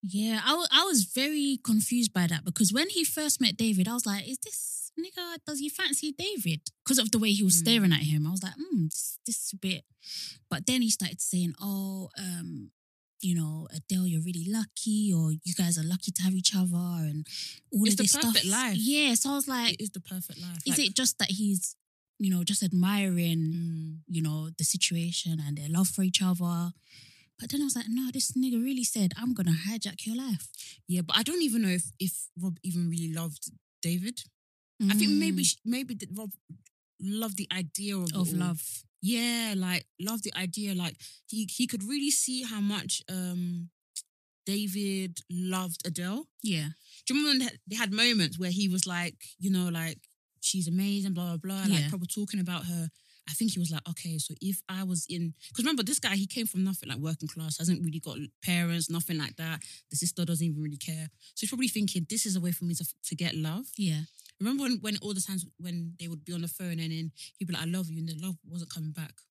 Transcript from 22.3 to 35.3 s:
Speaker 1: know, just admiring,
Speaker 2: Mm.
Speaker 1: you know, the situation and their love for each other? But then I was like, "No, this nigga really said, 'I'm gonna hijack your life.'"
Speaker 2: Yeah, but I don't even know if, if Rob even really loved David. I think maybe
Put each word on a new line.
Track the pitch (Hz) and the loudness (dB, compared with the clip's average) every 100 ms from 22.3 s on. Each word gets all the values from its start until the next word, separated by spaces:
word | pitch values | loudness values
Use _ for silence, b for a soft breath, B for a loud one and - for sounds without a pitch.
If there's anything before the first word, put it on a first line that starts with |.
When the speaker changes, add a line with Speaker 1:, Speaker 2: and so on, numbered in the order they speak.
Speaker 1:
know, | 180 | 2
just | 175 202 | 2 0
admiring, | 185 180 180 202 196 175 170 165 160 | 2 4 4 4 2 2 2 2 2
Speaker 2:
Mm. | 170 170 160 160 156 - 165 | 0 -2 -4 -6 -10 -6 -2
Speaker 1:
you | |
know, | 156 156 156 160 | 0 -2 -4 -2
the | |
situation | 160 180 - 170 170 170 170 160 | -2 2 0 0 0 -2 -2 -2
and | 147 147 | -2 -4
their | 147 | 0
love | 165 190 | 2 2
for | - | 2
each | 185 180 | 2 4
other? | 185 180 175 170 175 - B B B B B _ | 2 2 2 0 -2 -6 B B B B B _
But | 226 | -4
then | 277 | 0
I | 285 | 0
was | 247 | 0
like, | 214 | -2
"No, | 233 262 | 0 0
this | 262 - | 0 0
nigga | 254 262 240 | 2 2 2
really | 247 262 220 | 2 0 0
said, | 220 190 - | 4 2 2
'I'm | 240 | -2
gonna | 233 175 160 180 | 2 4 2 2
hijack | 226 208 196 - | -4 -6 -6 -4
your | 233 | -4
life.'" | 262 196 - - B B - | -2 -4 -4 -16 B B -2
Speaker 2:
Yeah, | 180 | 0
but | 165 190 | 2 2
I | |
don't | 226 349 | 2 2
even | 311 226 | 2 4
know | 202 180 | 4 2
if, | - - | 0 -4
if | 190 - - - | -4 -4 -10 -6
Rob | 185 170 | -4 -4
even | 185 175 170 | -4 -2 0
really | 170 165 | 0 -2
loved | 160 165 147 - - _ _ | -4 -6 -8 -14 -14 _ _
David. | 170 175 196 247 - _ _ _ _ _ 196 | -2 -2 -2 -8 -14 _ _ _ _ _ 4
I | 208 | 6
think | 208 | 6
maybe | 196 - | 4 4